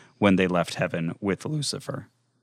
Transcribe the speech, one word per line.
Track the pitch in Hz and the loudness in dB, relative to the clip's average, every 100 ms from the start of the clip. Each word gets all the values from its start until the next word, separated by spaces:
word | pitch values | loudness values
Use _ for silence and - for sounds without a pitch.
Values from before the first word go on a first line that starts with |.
| - - | -16 2
when | 101 92 | 4 6
they | 92 | 4
left | 87 82 - | 2 -2 -2
heaven | 90 85 82 - | -4 -2 -6 -4
with | 101 90 | -2 -2
Lucifer. | - 151 139 - - - 113 _ _ _ | -4 -4 -4 -6 -8 -10 -12 _ _ _